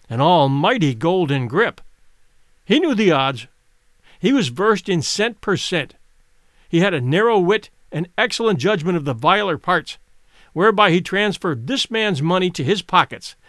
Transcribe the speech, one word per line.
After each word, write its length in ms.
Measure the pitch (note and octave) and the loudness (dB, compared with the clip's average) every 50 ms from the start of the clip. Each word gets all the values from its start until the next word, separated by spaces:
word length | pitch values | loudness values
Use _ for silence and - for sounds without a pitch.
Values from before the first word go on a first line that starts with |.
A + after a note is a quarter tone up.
| _ - | _ -8
an 120 | A2+ A#2+ | -2 2
almighty 760 | C#3 E3 F3+ E3 C#3 C3+ C3+ C#3 D#3 G#3 C4 B3 D#3+ C#3 B2 | 4 4 4 4 4 2 2 0 0 0 0 2 0 0 0
golden 520 | A2 C3+ E3 F#3 F#3 F3 C3+ C#3+ C3+ B2 | 0 0 0 0 0 0 0 -2 -2 -2
grip. 340 | A2+ B2 F3+ A#3 G#3 - - - - - _ _ - _ _ _ _ _ _ _ _ _ _ _ | -2 0 0 0 -2 -4 -8 -18 -20 -20 _ _ -20 _ _ _ _ _ _ _ _ _ _ _
He 140 | - G#3 D#4 | 2 2 2
knew 160 | F4+ D#4+ B3+ | 2 2 0
the 160 | G3+ A3 F#3 | 2 2 2
odds. 360 | D#3+ C3+ C3+ C3+ C3+ A2+ A2 - _ _ _ _ _ _ _ _ _ _ _ _ - - | 2 2 0 -2 -2 -6 -12 -18 _ _ _ _ _ _ _ _ _ _ _ _ -10 -4
He 140 | - G#3+ C#4 | 0 0 2
was 140 | C#4 F#3 | 2 0
versed 400 | B2 A#2+ C3+ G3 A3 A3 F#3+ - | -2 -4 0 0 0 0 0 -2
in 140 | G#3 F#3 E3 | -2 -2 -2
cent 400 | - - - - G#3 A#3+ A#3 - | -2 -4 -4 -2 -4 -4 -4 -6
per 160 | - G#3+ F#3+ | -4 -4 -4
cent. 380 | - - - F#3+ E3 C3 - - _ _ _ _ _ _ _ _ _ _ _ _ _ _ - | -4 -4 -4 -4 -6 -6 -8 -14 _ _ _ _ _ _ _ _ _ _ _ _ _ _ -2
He 100 | - E3 | 0 2
had 140 | F3+ G3+ F3 | 2 2 0
a 80 | C#3+ | -2
narrow 380 | B2 B2+ D3 F#3+ A3 A#3+ A3+ G3+ | -2 0 0 2 2 2 2 2
wit 300 | F3 E3+ G#3+ G#3+ - - _ _ - - | 2 2 0 0 -2 -10 _ _ -18 -10
and 160 | - D3+ F3 - _ | -8 -8 -8 -6 _
excellent 420 | - A3+ A#3+ - - A3+ A3 G3+ C3 | -2 -2 -2 -2 -2 0 0 0 0
judgment 380 | A#2+ F#3+ G#3+ F3 D3+ F#3 F3+ | 0 0 -2 0 -2 -2 -2
of 80 | E3 C#3 | -2 -2
the 80 | C#3+ B2+ | -4 -4
viler 440 | A2+ C3 D#3+ F#3+ G#3 G#3 F#3+ D#3+ | 0 2 2 2 2 0 -2 -6
parts, 400 | - - F3 F3+ E3 D3 - - - - _ _ - _ _ _ _ - _ - | -4 -2 -2 -2 -2 -4 -6 -14 -20 -20 _ _ -20 _ _ _ _ -20 _ -4
whereby 380 | D#3 F#3 A3 A3 G3+ G#3 F#3+ | 0 2 2 4 4 4 4
he 100 | E3 F#3 | 4 2
transferred 680 | E3 - F#3 G3 G#3 G#3 F3+ - - F3+ D3 A2+ A#2 | 0 -2 -2 -2 -2 -2 -2 -4 -4 -6 -6 -6 -6
this 240 | C3+ C4 C4+ - - | -6 -4 -4 -4 -4
man's 300 | A3+ A3 A3 G#3 F3+ C3 | -4 -2 -2 -2 -2 -2
money 280 | D3 E3 F3+ F#3 F#3 F3+ | 0 0 0 0 0 -2
to 120 | E3+ - C#3 | -4 -4 -2
his 180 | C3 G#3 G#3 | -2 -2 -2
pockets, 540 | - - - F3+ C#3+ - A2+ - - - - _ _ | -2 2 2 2 2 0 -4 -14 -16 -18 -20 _ _